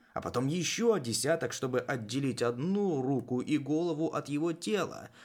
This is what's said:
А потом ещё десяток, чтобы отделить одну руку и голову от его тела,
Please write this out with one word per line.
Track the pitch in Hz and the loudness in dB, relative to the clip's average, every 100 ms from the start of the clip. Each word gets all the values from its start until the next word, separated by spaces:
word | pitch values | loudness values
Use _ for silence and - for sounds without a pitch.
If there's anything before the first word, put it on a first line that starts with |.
| _ | _
А | - | -6
потом | - 120 135 | -4 0 0
ещё | 180 156 - 233 196 | 0 0 2 4 4
десяток, | 120 107 139 165 127 | 2 0 2 2 0
чтобы | - 131 127 | -2 -2 0
отделить | - 135 107 131 139 - | 0 -4 -4 -2 -2 0
одну | 120 120 170 202 196 143 | 0 0 0 2 2 2
руку | 131 135 117 123 | 2 0 0 -2
и | - 147 | 0 0
голову | 135 156 175 151 165 | 2 0 2 0 0
от | 147 143 | -2 -2
его | 147 170 | 0 0
тела, | 165 - 202 151 - - - | -2 0 0 0 -4 -14 -18